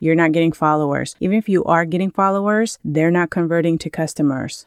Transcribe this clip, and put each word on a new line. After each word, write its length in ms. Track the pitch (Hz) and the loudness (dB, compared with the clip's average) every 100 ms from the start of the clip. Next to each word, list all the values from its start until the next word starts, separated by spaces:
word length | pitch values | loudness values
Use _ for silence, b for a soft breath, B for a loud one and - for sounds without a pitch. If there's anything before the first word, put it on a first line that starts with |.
you're 120 | 160 | 0
not 200 | 165 165 | 2 2
getting 180 | 165 165 | 2 0
followers. 640 | - 156 151 143 139 135 - | 0 0 2 0 -2 -4 -4
Even 160 | 185 220 | -2 0
if 100 | 214 | 0
you 160 | 180 | 0
are 220 | - 170 | 2 0
getting 260 | 165 175 190 | 0 -2 -2
followers, 680 | - 190 196 208 214 226 - | 0 0 0 0 0 -2 -4
they're 260 | 160 151 165 | -4 0 2
not 200 | 175 170 | 2 0
converting 480 | 180 165 170 165 165 | -2 0 0 0 -2
to 120 | 170 | -4
customers. 760 | - 156 - 147 131 139 - | -6 -6 -2 -2 -2 -6 -12